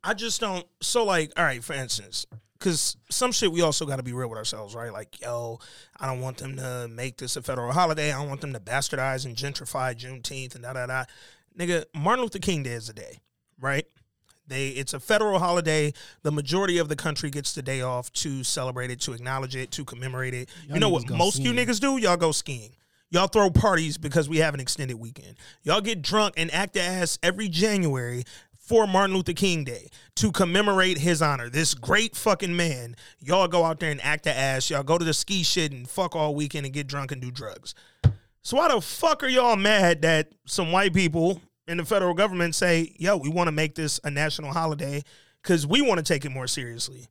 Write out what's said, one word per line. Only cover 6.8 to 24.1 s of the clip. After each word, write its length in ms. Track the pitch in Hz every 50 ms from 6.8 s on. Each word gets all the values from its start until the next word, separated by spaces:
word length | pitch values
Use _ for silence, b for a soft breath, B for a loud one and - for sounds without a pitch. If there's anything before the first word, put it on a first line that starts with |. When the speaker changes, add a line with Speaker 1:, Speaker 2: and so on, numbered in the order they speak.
| 120 117
Speaker 1:
make 280 | 113 117 127 131 123
this 180 | - 131 123 -
a 60 | 147 123
federal 280 | - 131 123 120 120
holiday. 400 | 131 175 180 165 156 151 151 151
I 60 | 139 131
don't 100 | 147 143
want 120 | 139 135
them 120 | 151 143 131
to 60 | 113
bastardize 680 | 92 - 123 139 135 - - 135 131 135 131 131 135
and 100 | 131 117
gentrify 600 | 113 139 143 139 - 131 - - 143 127 131 120
Juneteenth 600 | 113 123 127 131 131 123 - 139 135 131 127 -
and 80 | 120 120
da, 100 | 120 131
da, 140 | 131 123
da. 160 | 123 127 131 127 B B B B B B B B B _
Nigga, 280 | - 175 175 175 165 - _ -
Martin 280 | 151 147 185 233 262 247
Luther 160 | 214 - 196
King 240 | 175 196 180 151 139
Day 80 | 127
is 180 | 120 117 110 113
a 40 | 110
day, 260 | 107 90 64 - - _ _ _ _ _ _ _ _
right? 260 | 127 135 139 147 - _ _ _ _ _ _ _ _ _ _ _ _
They, 220 | - 131 135 139 135
it's 240 | 131 131 139 - -
a 60 | 135
federal 400 | - - 220 208 220 208 196 180
holiday. 540 | 170 175 175 180 165 160 156 156 147 147 147 B B B B B _
The 80 | 151
majority 460 | 151 147 143 131 156 190 202 190 175 170
of 100 | 165 143
the 60 | 147
country 340 | 139 - 165 147 - - 147
gets 240 | 139 147 135 - -
the 80 | 147
day 200 | 131 131 135 131
off 300 | 127 131 127 123 120 - _
to 300 | - - 156 139 135 127
celebrate 460 | - - 151 127 127 123 127 123 123
it, 100 | 123 120
to 120 | - - 123
acknowledge 420 | 113 120 127 135 135 135 127 131
it, 160 | 131 131 -
to 140 | - - 143
commemorate 480 | - 131 120 127 131 127 127 127 127 127
it. 160 | 123 127 B B 170 160
Speaker 2:
Y'all 100 | 143 143
Speaker 1:
You 40 | 180
know 100 | 220 208
Speaker 2:
niggas 40 | 170
Speaker 1:
what 140 | 147 117
Speaker 2:
go 80 | - -
Speaker 1:
most 240 | - 226 226 - 131
of 60 | 135
you 60 | 240 240
Speaker 2:
skiing. 140 | 247 247
Speaker 1:
niggas 120 | 226 240 202
do? 180 | 240 277 269
Y'all 200 | 262 226 185 175
go 140 | 175 170 160
skiing. 420 | 147 - - - 135 120 107 110 - _ _ _ _ _ _ _
Y'all 180 | 170 175 190
throw 220 | 190 - 220 202 190
parties 480 | 151 120 214 214 185 165 165 156 147
because 300 | - 160 147